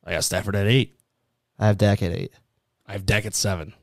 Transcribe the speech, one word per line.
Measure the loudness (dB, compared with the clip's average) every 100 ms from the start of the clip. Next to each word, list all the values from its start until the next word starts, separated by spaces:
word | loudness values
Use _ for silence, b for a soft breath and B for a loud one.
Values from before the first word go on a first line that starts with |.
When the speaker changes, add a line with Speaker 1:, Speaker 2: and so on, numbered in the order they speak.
Speaker 1:
I | -4
got | -4
Stafford | -2 -2 -2 0
at | 4
eight. | 4 2 _ _ _ _ _ _ _
Speaker 2:
I | 2
have | 4
Dak | 4 2
at | 0
eight. | -4 -8 _ _ _ _ _ _
Speaker 1:
I |
have | -10 -2
Dak | -2 0
at |
seven. | -4 -2 -4 -8 -16